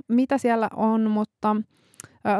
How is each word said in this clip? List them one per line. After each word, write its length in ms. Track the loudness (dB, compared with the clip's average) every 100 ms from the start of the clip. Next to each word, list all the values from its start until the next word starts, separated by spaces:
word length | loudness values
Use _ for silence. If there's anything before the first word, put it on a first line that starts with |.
| -2
mitä 300 | 0 2 0
siellä 320 | 0 0 -2 -2
on, 340 | 0 2 0
mutta, 460 | 0 -4 _ -2 -2 -4 _ _ -20 -20 _
ö, 40 | -2